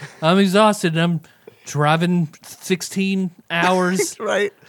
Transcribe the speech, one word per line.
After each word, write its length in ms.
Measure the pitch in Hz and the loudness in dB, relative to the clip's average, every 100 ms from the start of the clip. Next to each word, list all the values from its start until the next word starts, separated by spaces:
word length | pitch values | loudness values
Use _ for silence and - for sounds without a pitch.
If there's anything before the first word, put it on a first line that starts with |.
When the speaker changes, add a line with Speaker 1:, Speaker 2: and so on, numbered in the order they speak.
| - | -16
Speaker 1:
<laughs> 160 | - | -4
"I'm 160 | 160 190 | 0 2
exhausted 540 | 196 190 214 208 175 160 | 4 4 2 2 -2 0
and 40 | |
I'm 200 | 170 165 - _ - _ - | 0 -2 -6 _ -20 _ -10
driving 640 | 143 147 160 175 180 156 - | -2 0 2 2 0 -2 -6
sixteen 880 | - - - 185 - - 190 190 185 - _ | -20 -18 -6 -4 -4 -4 -2 -2 -4 -8 _
hours." 680 | 170 175 185 180 185 359 - | 0 2 2 2 0 -4 -6
Speaker 2:
<laughs> 60 | 208 | -4
Right. 260 | 202 202 - | -2 -2 -6